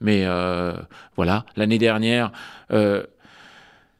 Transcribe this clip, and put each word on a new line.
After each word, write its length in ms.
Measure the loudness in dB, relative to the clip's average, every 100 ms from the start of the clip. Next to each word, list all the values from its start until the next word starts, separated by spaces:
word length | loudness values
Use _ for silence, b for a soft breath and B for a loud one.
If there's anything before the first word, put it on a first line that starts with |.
mais, 220 | 0 2 2
euh, 480 | 0 -2 -2 -4 -6 -14 B B -2
voilà, 280 | 0 0 -2 -2
l'année 220 | 0 2
dernière, 540 | 2 2 0 0 -2 B B B -2
euh, 320 | 0 2 0 -4 _ b b b b b b b b